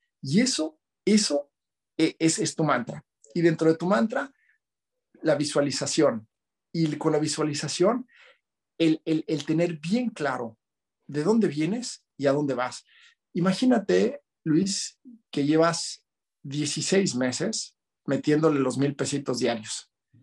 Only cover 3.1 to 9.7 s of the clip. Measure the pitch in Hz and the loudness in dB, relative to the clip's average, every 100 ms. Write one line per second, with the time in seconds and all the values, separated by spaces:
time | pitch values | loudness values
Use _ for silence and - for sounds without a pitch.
3.1 | _ _ 175 170 160 160 160 175 220 226 | _ _ 0 2 4 2 2 2 2 2
4.1 | 262 277 - _ _ _ _ _ _ _ | -2 -6 -12 _ _ _ _ _ _ _
5.1 | _ 156 147 147 151 143 - 131 - 139 | _ -2 0 0 0 0 -2 -2 2 2
6.1 | 117 107 _ _ _ _ 165 160 147 156 | 2 -8 _ _ _ _ -2 0 0 0
7.1 | 151 151 - 156 139 151 - 180 240 - | 0 0 -2 -2 -4 -6 0 2 2 -4
8.1 | _ - _ _ _ _ - 165 156 - | _ -20 _ _ _ _ -2 0 0 0
9.1 | 160 - 160 143 160 175 | -2 -2 -6 -2 0 0